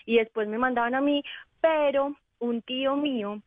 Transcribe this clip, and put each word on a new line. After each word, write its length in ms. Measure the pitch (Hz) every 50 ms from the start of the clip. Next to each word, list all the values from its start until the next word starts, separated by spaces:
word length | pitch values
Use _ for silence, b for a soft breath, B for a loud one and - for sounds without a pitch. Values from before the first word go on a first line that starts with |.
| B
y 120 | - 226
después 320 | 233 220 220 - 226 214 214
me 100 | 214 226
mandaban 380 | 254 254 247 240 233 240 254
a 40 | 269
mí, 220 | 277 285 285 285 285 B B B B _ _ _
pero 560 | - 320 320 302 294 285 262 277 277 285 285 - _ _ _ -
un 200 | 240 240 240 233
tío 340 | - - 254 254 269 269 277
mío 440 | 285 294 294 262 233 202 202 208 214 -